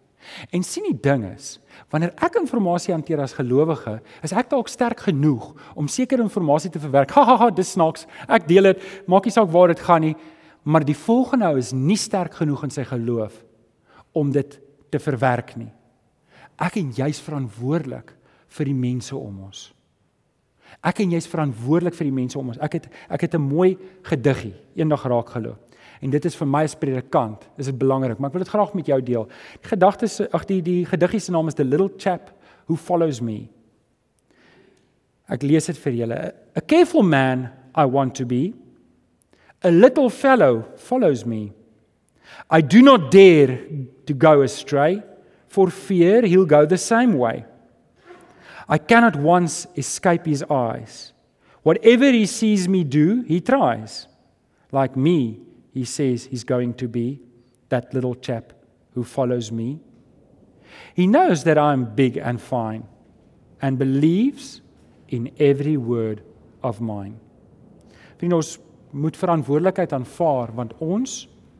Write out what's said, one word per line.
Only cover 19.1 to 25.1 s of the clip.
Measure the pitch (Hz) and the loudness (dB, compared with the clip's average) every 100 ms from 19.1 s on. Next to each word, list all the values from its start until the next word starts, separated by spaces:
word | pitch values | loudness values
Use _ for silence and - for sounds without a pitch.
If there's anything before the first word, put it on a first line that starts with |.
| 139 | -12
om | 117 98 95 | -12 -16 -18
ons. | - - _ _ _ _ _ _ _ _ _ _ - 160 | -20 -20 _ _ _ _ _ _ _ _ _ _ -10 -6
Ek | - | -2
en | 196 | -2
jy | 170 | -2
is | 160 | -4
verantwoordelik | 165 147 110 120 165 175 175 | -6 -6 -4 -2 0 -2 -4
vir | 156 | -4
die | 135 | -4
mense | 127 139 | -6 -8
om | 127 | -10
ons. | 120 | -8
Ek | 151 165 | -8 -8
het, | - - - | -10 -20 -10
ek | 160 | -6
het | 170 170 | -4 -2
'n | |
mooi | 139 147 185 185 - - | -2 0 0 0 -8 -18
gediggie | - 151 117 131 113 95 _ - | -8 -2 0 -2 -4 -16 _ -4
eendag | 156 147 | -2 -2
raak | 135 | -2